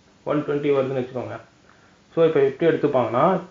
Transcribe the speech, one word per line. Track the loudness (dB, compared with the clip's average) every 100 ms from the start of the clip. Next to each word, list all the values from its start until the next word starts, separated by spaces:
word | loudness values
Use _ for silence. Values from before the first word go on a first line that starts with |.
| _ _ -4
ஒன் | -4
ட்வென்டி | -2 -2 0
வருதுன்னு | 0 0 -4
வச்சுக்கோங்க. | -6 -8 -10 -12 -16 _ _ _ _ _ _ 2
So, | 2
இப்ப | 4
எப்படி | 2 2 0
எடுத்துப்பாங்கன்னா, | 2 0 0 0 2 2 0 -4